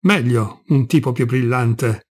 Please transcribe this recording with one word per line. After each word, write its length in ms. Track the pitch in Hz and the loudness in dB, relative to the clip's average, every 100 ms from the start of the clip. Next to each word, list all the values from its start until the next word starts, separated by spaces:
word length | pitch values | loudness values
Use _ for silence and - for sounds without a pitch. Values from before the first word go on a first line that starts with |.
Meglio 640 | 185 202 123 120 104 - _ | 2 0 0 0 -2 -8 _
un 180 | 143 120 | 0 2
tipo 240 | 156 135 | 0 0
più 120 | 123 | -2
brillante. 840 | 120 127 120 127 120 113 123 107 _ | -2 0 -2 0 0 0 -2 -4 _